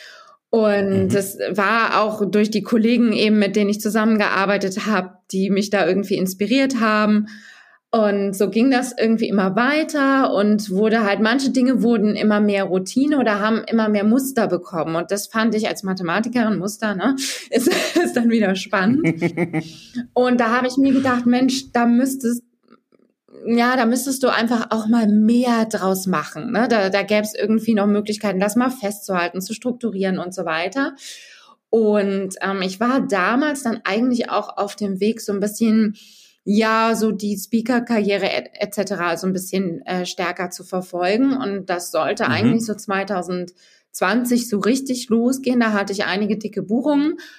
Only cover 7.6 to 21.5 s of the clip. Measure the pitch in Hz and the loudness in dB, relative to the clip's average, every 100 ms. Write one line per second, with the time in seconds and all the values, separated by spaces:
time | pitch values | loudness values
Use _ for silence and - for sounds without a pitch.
7.6 | - _ _ 226 208 202 202 190 196 220 | -20 _ _ 0 2 0 -2 -2 0 2
8.6 | 269 254 262 - 226 226 233 202 190 190 | 2 2 -2 -2 0 2 0 0 0 2
9.6 | 254 302 311 294 269 269 262 190 208 214 | 0 0 0 0 2 2 2 2 2 2
10.6 | 208 185 220 226 202 196 220 269 269 247 | 0 0 2 2 2 2 2 2 2 2
11.6 | 254 226 226 226 208 - 214 208 208 196 | 2 4 2 4 2 2 2 4 2 2
12.6 | 190 185 185 262 294 294 226 202 214 226 | 0 -2 0 0 2 2 2 2 0 -2
13.6 | - 226 220 208 208 254 269 - 196 175 | 0 0 2 2 4 2 2 -2 0 -2
14.6 | - 170 156 160 170 202 - 226 226 214 | -4 -6 -2 -4 -4 -6 -4 -2 0 0
15.6 | 214 - 190 185 170 185 240 247 220 185 | -2 -4 -6 -4 -2 -2 -2 0 0 0
16.6 | 196 - 220 190 262 269 - - - 247 | -4 -4 -6 -2 -2 -2 -4 -8 -4 0
17.6 | 240 359 - 320 349 247 233 226 196 190 | 0 0 0 0 0 0 2 2 2 -2
18.6 | - 196 190 277 233 165 170 170 170 160 | -2 0 2 2 2 0 -2 -2 -2 -4
19.6 | - - - 247 - 247 247 247 226 240 | -8 -16 -12 -12 -4 0 2 2 2 0
20.6 | 254 262 269 269 269 247 240 247 262 | 0 2 2 4 2 2 2 2 2